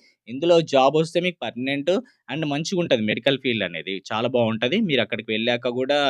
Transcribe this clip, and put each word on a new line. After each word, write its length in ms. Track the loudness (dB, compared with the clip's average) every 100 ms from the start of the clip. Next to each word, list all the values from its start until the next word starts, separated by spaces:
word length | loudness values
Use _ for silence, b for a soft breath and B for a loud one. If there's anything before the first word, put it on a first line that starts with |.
| b b -14
ఇందులో 300 | -4 4 4 4
జాబ్ 320 | 4 4 4
వస్తే 240 | 0 -2
మీకు 160 | -2 -4
పర్మనెంట్ 500 | -8 -6 -4 -2 0 -2 -4 b -10
and 160 | -6 -4
మంచిగా 360 | -4 -2 -2
ఉంటది. 220 | 2 2
మెడికల్ 360 | 2 2 2 0
ఫీల్డ్ 260 | 0 -2 -2
అనేది 280 | -6 -8 -10 -6
చాలా 240 | -4 0
బాగుంటది. 500 | 2 0 0 -2 0
మీరు 220 | 0 0 0
అక్కడికి 260 | -4 -4
వెళ్ళాక 360 | -2 0 -2 -2
కూడా 300 | -2 0 0